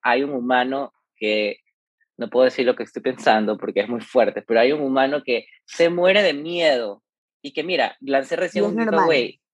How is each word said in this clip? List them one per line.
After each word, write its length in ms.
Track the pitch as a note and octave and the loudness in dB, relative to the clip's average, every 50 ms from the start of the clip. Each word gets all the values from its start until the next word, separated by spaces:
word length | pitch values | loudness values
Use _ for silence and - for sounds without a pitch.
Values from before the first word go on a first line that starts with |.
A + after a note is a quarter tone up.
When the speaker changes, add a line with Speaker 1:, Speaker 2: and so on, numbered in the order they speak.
| - | 0
Speaker 1:
hay 220 | A#2+ B2 B2+ C#3 | 0 0 0 0
un 80 | C#3+ D3 | -2 -4
humano 600 | B2+ A#2+ B2 B2+ B2 B2 B2+ C3+ C3+ C#3 - _ _ _ _ _ | -6 -2 0 0 0 0 0 -4 -6 -6 -8 _ _ _ _ _
que, 440 | _ A2+ G#2+ G#2+ G#2+ G#2+ G#2 G2+ _ _ _ _ _ _ _ _ _ _ _ _ | _ -2 -2 0 0 -2 -4 -6 _ _ _ _ _ _ _ _ _ _ _ _
no 120 | - A#2+ A2 | -12 -12 -4
puedo 160 | - A#2+ C3 | 2 2 2
decir 200 | B2+ - - C3 | 2 2 0 0
lo 80 | A#2+ B2 | 0 0
que 80 | - A#2 | -2 -4
estoy 200 | - _ - A2 | -10 _ -6 -4
pensando 540 | C3 B2+ A#2 - C#3+ A2+ A2 G#2+ G#2 G#2+ | -4 -6 -2 2 2 2 2 2 0 -4
porque 220 | F2+ - G#2 - - | -4 -6 -6 -2 -2
es 100 | G#2 G#2+ | -2 -2
muy 120 | A#2+ A#2 | -4 -8
fuerte, 420 | A2 - - C3 A2+ G2+ - - - | -8 -2 2 2 2 2 0 -6 -6
pero 160 | _ A#2 A2+ | _ 2 2
hay 140 | A#2 B2+ D3 | 4 2 2
un 80 | D3+ | 0
humano 420 | D3 C3+ C3 C3+ C3+ C3+ D3 D3 C3+ | -2 -2 0 0 0 0 0 -4 -2
que 240 | - B2 A2+ - _ _ _ _ | -2 -4 -4 -4 _ _ _ _
se 240 | _ - - E3 E3+ | _ -2 0 2 2
muere 360 | F3 F3 F3 F#3 F#3+ G#3 G#3 | 2 2 2 4 4 4 2
de 100 | F3+ D3 | 2 0
miedo 720 | C#3+ D3 E3 F3 F3 E3+ D#3 C#3 B2 A#2 G#2 G2+ _ _ _ _ _ _ _ _ _ | -2 -6 -6 -4 0 2 2 2 2 0 -4 -8 _ _ _ _ _ _ _ _ _
y 120 | _ C#3+ - | _ -12 -10
que, 100 | - D3+ | -8 -6
mira, 340 | F3 F#3 D#3 B2 G#2 - _ | -4 -2 0 -2 -2 -4 _
lancé 340 | - C3+ C#3 C3+ C3+ - E3+ | -6 -2 -2 -2 0 -2 -4
recién 300 | D#3+ F#3 F3 - G#3 G3+ | -4 -4 -2 -2 -2 -2
Speaker 2:
Y 20 | |
es 60 | G#3 G#3 | 0 0
Speaker 1:
un 60 | A3 | -2
Speaker 2:
normal. 280 | A#3 A3 G#3 - F3+ | -2 0 2 2 2
Speaker 1:
giveaway. 340 | E3 D#3+ C3+ A#2+ G#2+ - _ _ _ | 2 2 2 0 -2 -6 _ _ _